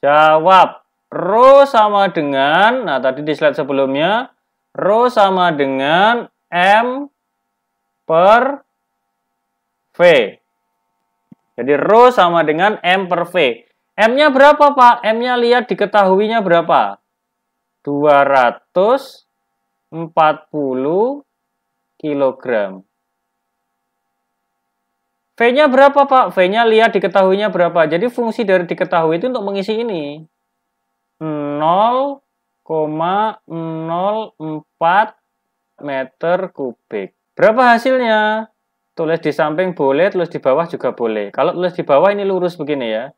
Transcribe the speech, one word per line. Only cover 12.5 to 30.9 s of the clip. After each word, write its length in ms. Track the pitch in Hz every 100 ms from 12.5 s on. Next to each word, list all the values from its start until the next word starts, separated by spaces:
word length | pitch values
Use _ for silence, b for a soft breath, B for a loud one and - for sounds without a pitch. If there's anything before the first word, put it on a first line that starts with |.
| 156 196 214
M 240 | 175 190 185
per 240 | 170 170
V. 60 | 185 139 117 _ _ _ -
M-nya 320 | 220 262 302
berapa, 400 | 262 277 294 294
Pak? 300 | 277 247 233
M-nya 320 | 202 226 247 247
lihat 320 | 233 247 233
diketahuinya 720 | 185 202 208 196 190 214 226
berapa? 640 | 190 170 165 151 104 98 _ _ _ _ _ _ _ _
Dua 400 | - 143 151 143
ratus 1040 | 139 135 120 117 _ - 202 269 - - _ _ _ _ _ _ _
empat 560 | 160 165 165 156 147 _
puluh 800 | 156 139 127 135 180 233 285 _ _ _ _ _ _ _ _
kilogram. 880 | 151 143 135 127 127 113 101 95 _ _ _ _ _ _ _ _ _ _ _ _ _ _ _ _ _ _ _ _ _ _ _ _ _ _
V-nya 320 | 233 254 302
berapa, 400 | 254 277 277 277
Pak? 240 | 262 202
V-nya 320 | 185 180 214
lihat 320 | 233 220 220 202
diketahuinya 560 | 190 196 190 196 214
berapa. 400 | 190 170 170 156
Jadi 160 | 165 240
fungsi 400 | 247 226 220 190
dari 160 | 185
diketahui 560 | 175 180 180 175 160 165
itu 80 | 247
untuk 160 | 247
mengisi 400 | 202 196 190 220
ini. 400 | 233 180 143 147 160 _ _ _ _ _ _